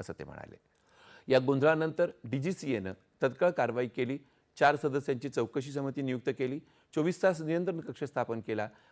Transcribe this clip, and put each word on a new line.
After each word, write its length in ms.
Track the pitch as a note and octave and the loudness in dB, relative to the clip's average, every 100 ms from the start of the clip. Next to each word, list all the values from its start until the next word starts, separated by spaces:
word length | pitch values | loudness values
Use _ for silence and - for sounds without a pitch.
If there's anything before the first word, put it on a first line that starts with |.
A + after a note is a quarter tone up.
असं 120 | - E2+ | -12 -10
ते 60 | |
म्हणाले. 320 | D2 C#2+ - - _ _ _ _ - - - | -12 -14 -16 -18 _ _ _ _ -20 -14 2
या 100 | C3 | 4
गोंधळानंतर 720 | C3 C#3 D3 D#3+ D#3+ D#3 F3 - | 6 4 4 4 2 2 0 -2
डीजीसीएनं 680 | A2+ C3+ D3 F#3 D3+ A#2 F#2+ F#2+ _ _ | -6 -4 -2 -4 -2 -2 -4 -8 _ _
तत्काळ 280 | C#3 B2 F3 | -2 2 2
कारवाई 360 | F3 A#2+ A#2 B2 | 2 0 0 -4
केली, 320 | - B2 C#3 - _ _ - | -2 -4 -4 -10 _ _ 2
चार 180 | C#3+ D3 | 4 4
सदस्यांची 520 | D3+ C3+ C3+ B2+ C#3 | 2 0 -2 -4 -2
चौकशी 440 | C3+ A2+ D3+ C3+ | -2 -2 -2 -4
समिती 300 | C#3+ C#3 C3 | -4 -4 -2
नियुक्त 280 | C3+ B2+ C#3 B2+ | -2 -2 -2 -2
केली, 200 | B2+ C#3+ - _ _ | -2 -4 -10 _ _
चोवीस 280 | - D#3 E3+ | 0 0 2
तास 200 | F#3+ E3 | 2 2
नियंत्रण 380 | D#3 E3 F3+ E3 | 0 -2 -2 -4
कक्ष 240 | D3+ B2+ | -8 -8
स्थापन 360 | C#3 - A#2+ A#2 | -4 -2 -2 -4
केला 280 | G#2+ G#2+ G#2+ - _ | -4 -4 -4 -8 _